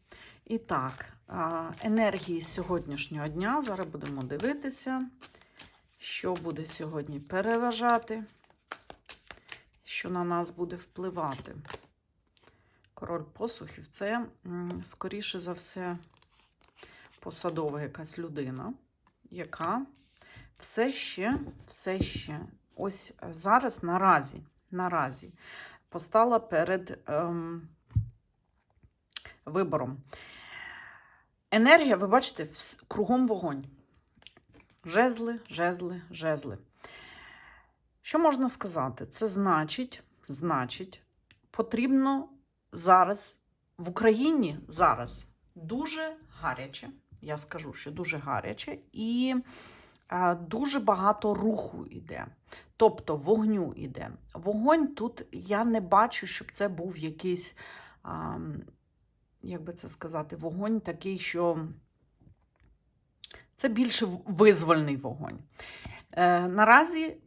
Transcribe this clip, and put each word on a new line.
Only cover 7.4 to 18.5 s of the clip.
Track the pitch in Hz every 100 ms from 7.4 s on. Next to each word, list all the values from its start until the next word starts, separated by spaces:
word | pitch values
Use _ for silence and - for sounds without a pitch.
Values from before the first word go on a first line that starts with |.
| 214 233 240 226 240 233 233 220 208 _ _ _ - - - - - - - - - - _ _
що | - - 180
на | 180
нас | 175 170 175
буде | 170 175 175
впливати. | - - 185 175 151 135 - 151 147 - _ _ _ _ _ _ _ _ _ _ _ -
Король | - 170
посухів — | 156 - 233 - - - 156
це, | - 202 233 226 - 180
м, | 175 175 180 180
скоріше | - 190 202 208 180
за | 175
все, | 175 - 185 180 175 - _ _ _ _ _ _ - - - - -
посадова | - 156 175 160 151 147
якась | 139 151 156 -
людина, | 165 147 131